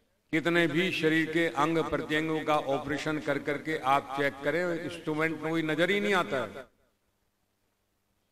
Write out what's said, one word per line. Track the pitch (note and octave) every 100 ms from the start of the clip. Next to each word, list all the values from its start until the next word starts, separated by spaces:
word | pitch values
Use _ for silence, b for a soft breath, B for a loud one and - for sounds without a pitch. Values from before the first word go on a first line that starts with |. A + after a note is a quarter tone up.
| _ _ _
कितने | D#3 D3+ E3+ E3+
भी | D#3 F#3
शरीर | - D#3 D#3+ D#3
के | D#3+ E3
अंग | D#3+ D#3 E3
प्रत्यंगों | D3+ D3 - D#3 D#3+ D#3
का | D3+ D3+
ऑपरेशन | C3 C3+ C#3 C#3+ D#3 D3+
कर | C#3+ C3+
करके | D3+ C#3+ D3+ D#3
आप | B2+ C#3 C#3 C3+
चेक | C#3 C#3
करें, | D3 D#3+ F3+ E3
इंस्ट्रूमेंट | F3 E3+ D#3 D3+ D#3+ D#3
में | D#3
कोई | E3
नजर | D#3 D#3 F3+
ही | G3+
नहीं | G#3
आता | F#3+ E3 C3+
है। | G#2 C3+ - _ _ _ _ _ _ _ _ _ _ _ _ _ _ _ _